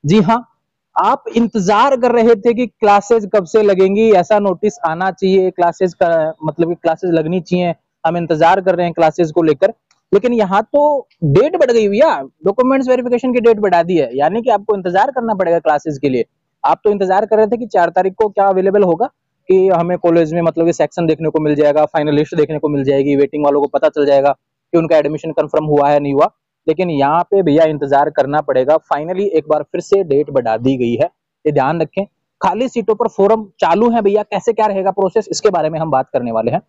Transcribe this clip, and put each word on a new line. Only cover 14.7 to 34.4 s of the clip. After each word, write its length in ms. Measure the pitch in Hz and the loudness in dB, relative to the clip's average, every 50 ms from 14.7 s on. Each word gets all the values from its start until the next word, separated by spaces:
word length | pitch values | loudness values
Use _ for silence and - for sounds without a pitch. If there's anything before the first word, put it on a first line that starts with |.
| 208 | -4
इंतजार 340 | 196 180 185 175 190 214 277 | -2 -2 -2 0 0 0 0
करना 240 | 254 254 233 226 214 | -2 -4 -4 -4 -2
पड़ेगा 240 | 190 190 165 170 170 | -2 0 0 0 0
क्लासेज 400 | - 160 151 147 - 160 147 135 | 0 0 -2 -2 -2 -6 -8 -4
के 100 | - 143 | -4 -2
लिए। 160 | 127 123 113 _ _ _ _ _ _ _ - | -2 -2 -4 _ _ _ _ _ _ _ -2
आप 160 | 139 165 - _ | -2 -2 0 _
तो 60 | 208 | -2
इंतजार 360 | 208 196 196 185 185 196 220 | 0 0 0 0 0 0 0
कर 100 | 208 220 | 0 2
रहे 100 | 214 220 | 2 2
थे 100 | 208 233 | 0 -2
कि 100 | 220 240 | -6 -8
चार 220 | 214 - 190 175 170 | -4 0 0 0 2
तारीख 260 | - 190 185 190 190 | 0 -2 -2 -2 -2
को 140 | - 220 208 | -2 -4 -2
क्या 180 | 196 208 196 | 0 0 0
अवेलेबल 360 | 196 190 185 185 196 190 208 | 2 2 2 0 0 2 2
होगा, 280 | 196 175 165 165 226 - _ _ _ _ _ _ _ - | 2 2 0 -2 -2 -6 _ _ _ _ _ _ _ 0
कि 200 | 185 190 185 190 | 2 2 4 2
हमें 300 | 185 165 170 175 180 170 | 2 0 0 -2 -4 0
college 360 | - 175 170 170 165 151 160 | 0 2 2 2 2 0 -2
में 80 | 175 | -2
मतलब 240 | 170 165 - 165 165 | -2 -2 0 0 0
कि 60 | 170 | 0
section 340 | 165 - 156 147 _ 180 175 | 0 0 -2 -4 _ -4 -2
देखने 220 | 160 160 156 160 156 | -2 -2 -2 -2 -4
को 120 | 147 156 | -2 -2
मिल 140 | 156 151 147 | -2 0 0
जाएगा, 300 | 143 151 147 143 151 151 | 2 2 2 2 2 0
final 300 | 151 - 160 147 151 147 | 0 0 -4 -2 0 0
list 200 | 147 156 - - | 0 -2 -2 -2
देखने 240 | 160 151 151 156 147 | -2 -2 -2 -2 -6
को 100 | 156 147 | -4 -4
मिल 160 | 147 143 135 | -4 -2 -2
जाएगी, 320 | 139 139 139 139 143 143 | 0 0 0 0 0 2
waiting 280 | 139 143 135 - 147 147 | 2 0 0 0 -2 0
वालों 160 | 143 143 143 | 0 0 0
को 60 | 143 | -2
पता 220 | 131 - 139 - 151 | -2 0 0 0 0
चल 180 | - 151 143 | 2 0 0
जाएगा 260 | 139 139 139 135 143 135 _ _ _ _ _ _ _ | 2 2 2 2 0 -2 _ _ _ _ _ _ _
कि 60 | - 170 | -2 -2
उनका 180 | 165 151 160 | 0 2 2
admission 360 | 156 147 151 156 151 - 165 | 2 2 0 -4 -6 -8 -6
confirm 320 | 147 - 151 147 - 160 156 | -4 -4 -4 -2 -2 -2 0
हुआ 260 | 156 147 147 143 143 | 0 0 2 2 2
है 100 | 147 147 | 2 2
नहीं 140 | 143 143 139 | 0 0 0
हुआ। 160 | 139 156 214 _ _ _ _ _ _ _ 160 | 0 0 0 _ _ _ _ _ _ _ -4
लेकिन 220 | 160 160 185 180 | -2 -2 -2 -2
यहाँ 320 | 156 139 139 139 156 170 | 0 0 0 2 0 0
पे 200 | 175 _ 208 196 | 0 _ 0 0
भैया 220 | 185 165 143 156 165 | 2 2 4 4 2
इंतजार 460 | 156 151 143 143 139 139 139 147 151 | 2 0 -4 -2 0 2 2 2 0
करना 300 | 147 139 135 139 143 151 | 0 -2 -2 0 -2 -4
पड़ेगा। 340 | 147 147 135 127 131 135 156 | -2 -2 -2 0 2 2 0
Finally 480 | 160 _ _ 160 143 151 165 185 185 | 0 _ _ -6 -6 -4 -6 -4 -4
एक 220 | 202 196 160 156 147 151 | -4 -2 -2 -2 0 0
बार 140 | 156 151 | -2 -4
फिर 180 | 147 _ - 175 | -2 _ -10 -10
से 240 | 165 - 202 196 190 | -2 0 0 0 0
date 260 | 160 139 143 151 147 | 0 0 -2 -2 0
बढ़ा 260 | 139 135 120 117 113 | -2 -2 -2 -2 -4
दी 200 | 113 120 131 135 | -2 0 -2 -2
गई 180 | 123 123 117 120 | 0 -2 -2 0
है, 160 | 110 147 175 _ _ _ _ _ _ _ | 0 -2 -2 _ _ _ _ _ _ _
ये 60 | 151 | -2
ध्यान 280 | 147 143 131 139 160 170 | 0 0 0 0 -2 -4
रखें। 260 | 160 147 _ 190 202 - _ _ _ _ _ _ | -6 -6 _ -8 -8 -8 _ _ _ _ _ _
खाली 260 | - 190 180 214 262 254 | -4 -4 -2 -2 -6 -4
सीटों 260 | - 240 202 226 214 | -4 -6 -2 -2 -2
पर 140 | 214 233 220 | -2 -2 -6
forum 400 | - - 196 202 220 220 214 196 _ _ | -2 0 2 2 2 0 -2 -12 _ _
चालू 300 | 196 170 226 214 233 240 | -2 0 2 2 2 2
है 120 | 226 233 | 0 0
भैया, 200 | 208 196 202 214 | 0 0 0 0
कैसे 300 | 214 _ 208 190 | -2 _ -8 -4